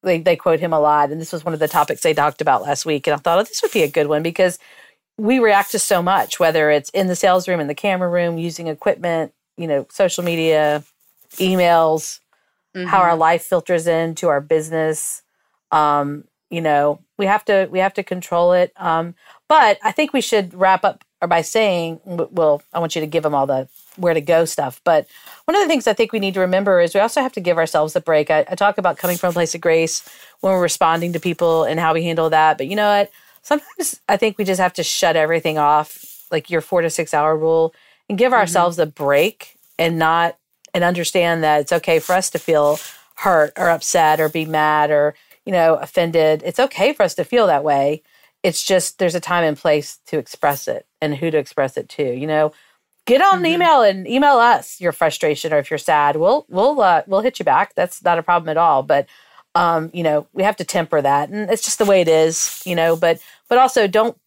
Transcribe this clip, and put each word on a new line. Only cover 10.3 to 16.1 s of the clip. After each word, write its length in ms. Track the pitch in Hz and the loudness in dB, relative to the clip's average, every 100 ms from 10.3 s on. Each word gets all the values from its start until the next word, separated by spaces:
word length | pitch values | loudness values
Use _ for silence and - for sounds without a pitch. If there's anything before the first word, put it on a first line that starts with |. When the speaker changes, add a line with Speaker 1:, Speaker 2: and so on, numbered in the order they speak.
| 165 160 156 151 147 147 _ _ _ _ - | -2 0 2 2 -2 -6 _ _ _ _ -4
Speaker 1:
emails, 840 | 185 185 175 170 160 156 - - _ _ _ _ _ 185 | 0 2 4 4 4 0 -4 -16 _ _ _ _ _ -12
Speaker 2:
Mm-hmm. 120 | 180 | -2
Speaker 1:
how 140 | 196 | 2
our 120 | 175 | 2
life 300 | 165 160 170 | 2 2 0
filters 420 | - 180 - 175 165 | 0 -4 0 -2 0
into 400 | 165 165 160 175 | -2 -2 -2 -2
our 140 | 143 | -2
business. 840 | 147 160 156 160 156 156 - - _ _ _ _ _ | 0 -2 0 -2 -2 -4 -8 -12 _ _ _ _ _
Um, 540 | 160 151 147 143 | 0 2 0 -2